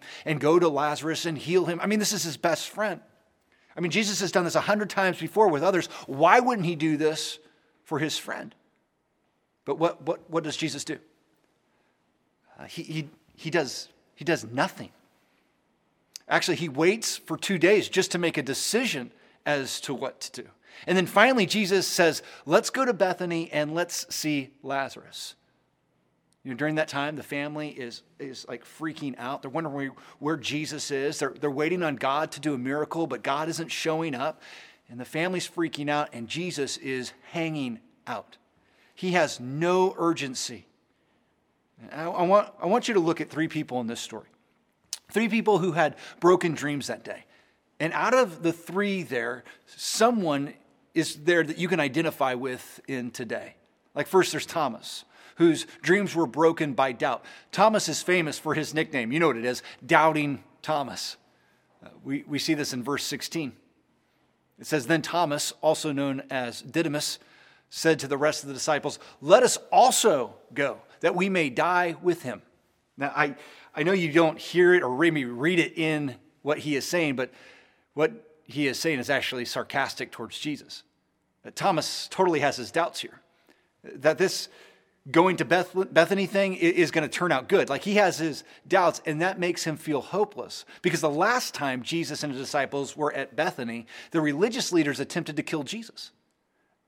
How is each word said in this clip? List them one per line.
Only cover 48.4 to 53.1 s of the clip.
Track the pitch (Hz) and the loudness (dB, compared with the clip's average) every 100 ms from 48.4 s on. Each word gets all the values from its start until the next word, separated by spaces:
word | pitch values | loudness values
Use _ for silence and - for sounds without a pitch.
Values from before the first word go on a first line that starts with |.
the | 165 | -2
three | 165 - 180 202 190 | -2 -6 -4 -2 -2
there, | 135 127 117 127 - - _ | -4 -4 -4 -6 -14 -20 _
someone | - - - 226 233 165 143 147 - _ _ _ 160 | -10 -4 2 4 4 2 0 -2 -8 _ _ _ -2
is | 151 151 | -2 -2
there | 151 175 | 2 4
that | 151 160 | 4 0
you | 170 | 0
can | 175 | 0
identify | 143 143 160 - 131 | 0 0 0 0 0
with | 127 131 127 - - - | -2 -4 -8 -12 -16 -10
in | 135 120 | -8 -8